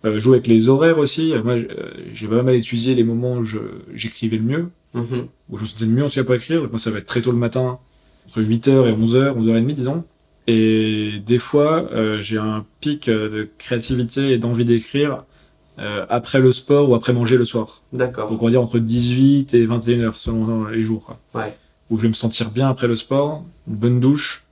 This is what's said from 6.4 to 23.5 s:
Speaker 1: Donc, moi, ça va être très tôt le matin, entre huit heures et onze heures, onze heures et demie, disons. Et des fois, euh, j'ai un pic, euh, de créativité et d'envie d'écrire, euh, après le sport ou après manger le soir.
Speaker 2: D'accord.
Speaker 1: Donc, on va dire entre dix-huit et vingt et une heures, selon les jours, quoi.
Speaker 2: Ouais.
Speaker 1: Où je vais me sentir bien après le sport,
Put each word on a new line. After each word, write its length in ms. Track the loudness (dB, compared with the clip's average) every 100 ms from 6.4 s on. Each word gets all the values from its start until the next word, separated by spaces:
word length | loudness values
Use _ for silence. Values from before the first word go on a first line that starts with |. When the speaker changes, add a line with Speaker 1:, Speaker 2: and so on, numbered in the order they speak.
| 0 -4
Speaker 1:
Donc, 80 | -2
moi, 100 | -2
ça 120 | -2
va 80 | -2
être 60 | -4
très 160 | -2
tôt 100 | 0
le 60 | 0
matin, 420 | 0 -2 -4 -6 _ _ _ _ _
entre 140 | -4
huit 260 | 0 2 4
heures 200 | 4 4
et 40 |
onze 240 | 2 2 2
heures, 200 | 2 0
onze 120 | 2
heures 80 | 2
et 40 |
demie, 120 | 0
disons. 300 | -2 -4 -4 -8 _ _ _ 0
Et 680 | 2 4 2 0 -2 -4 -8 0
des 140 | 0
fois, 500 | 2 2 2 2 -2
euh, 280 | -2 -2 -2
j'ai 160 | -4 -4
un 280 | -4 -6 -8 _
pic, 300 | -6 -4 0
euh, 200 | 0 -2
de 200 | -6 -8 _
créativité 760 | -6 -4 -2 -2 -2 -2 0
et 60 | 0
d'envie 280 | 0 0 2
d'écrire, 580 | 2 0 -2 -2 -4 -12 _ _ _ _ -12
euh, 260 | -8 -8 -4
après 300 | -4 0 4
le 120 | 4
sport 380 | 4 2 2 4
ou 60 | 2
après 160 | 2
manger 260 | 0 2 2
le 80 | 2
soir. 360 | -2 -6 -12 _
Speaker 2:
D'accord. 380 | -4 -4 -4 -6
Speaker 1:
Donc, 120 | 0
on 40 | 2
va 60 |
dire 100 | 2
entre 180 | 2 0
dix-huit 760 | 0 0 0 4 4 4 4
et 120 | 2 4
vingt 200 | 0 0
et 60 |
une 80 | 0
heures, 160 | 0 -4
selon 460 | -6 -4 -2 -4 -4
les 180 | -4
jours, 220 | -2 -4 -8
quoi. 140 | -20 _ -10
Speaker 2:
Ouais. 120 | -10 -12 _ _ _
Speaker 1:
Où 80 | -2
je 40 |
vais 80 | 2
me 40 |
sentir 360 | 2 2 0 -2
bien 180 | 0 0
après 180 | 0 0
le 100 | -2
sport, 480 | -2 -2 -2 -4 -14